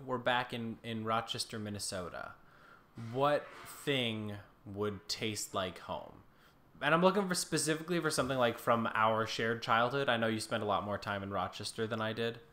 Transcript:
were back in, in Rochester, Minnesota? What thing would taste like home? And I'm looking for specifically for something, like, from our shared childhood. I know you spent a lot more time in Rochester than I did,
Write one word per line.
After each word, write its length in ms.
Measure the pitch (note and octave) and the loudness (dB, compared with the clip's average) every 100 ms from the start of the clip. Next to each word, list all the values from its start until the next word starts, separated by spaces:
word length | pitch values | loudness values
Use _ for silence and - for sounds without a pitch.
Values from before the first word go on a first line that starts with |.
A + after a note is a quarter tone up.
| C3 | -2
were 100 | B2 | -2
back 360 | A#2 B2 B2+ | 2 0 0
in, 240 | A#2+ A#2 G#2+ | -4 -6 -6
in 220 | A#2 A2+ | -6 -4
Rochester, 540 | A2 A2+ A2+ A#2+ - A#2 | 0 0 0 -4 -6 -6
Minnesota? 720 | G#2 G2+ - F#2+ F2 - - - - - - - - - A2+ | -6 -6 -6 -6 -6 -8 -10 -14 -20 -20 -20 -20 -20 -14 -6
What 340 | A#2+ C#3+ D3 - - - - | 0 2 2 -2 -12 -16 -6
thing 480 | - C3+ A#2+ A2 G#2+ G2+ G2 - G#2+ | 0 2 2 0 -4 -8 -12 -18 -10
would 340 | G2 G#2 G2 - | -4 -2 -2 -6
taste 460 | - A2+ G#2 - | -4 -4 -4 -4
like 240 | G#2 F#2 F2 | -4 -4 -6
home? 360 | - E2 - - - - - - - - | -8 -8 -8 -16 -20 -20 -20 -20 -20 -4
And 100 | C#3 | 2
I'm 80 | E3 | 6
looking 280 | F#3 F#3 F#3+ | 6 4 2
for 60 | F3 | 0
specifically 640 | - D#3+ C#3 D#3 D#3+ F3 | 0 0 2 0 0 0
for 100 | D#3 | 2
something, 260 | D3 C3 C3 | 2 2 4
like, 220 | A#2+ - | 2 2
from 300 | - A#2 A2 | 2 4 2
our 320 | - A2 A2 | 4 4 4
shared 380 | A2 - A2+ A#2 | 2 0 0 0
childhood. 460 | B2+ A#2 B2 C#3 C3+ | 2 4 4 2 2
I 80 | A#2 | 4
know 100 | A2+ | 2
you 140 | A2 | 0
spent 240 | - A2+ | 0 -2
a 20 | G#2+ | 2
lot 180 | F#2+ | 2
more 140 | G2+ G2+ | 0 -4
time 240 | - G2+ | -2 -4
in 80 | G2 | -2
Rochester 560 | G2 F#2 - G#2 - A2 | -2 -2 -4 -8 -4 -2
than 140 | A2+ | -2
I 120 | A2 | -2
did, 280 | A2+ A#2 A#2+ - | -2 -2 -4 -12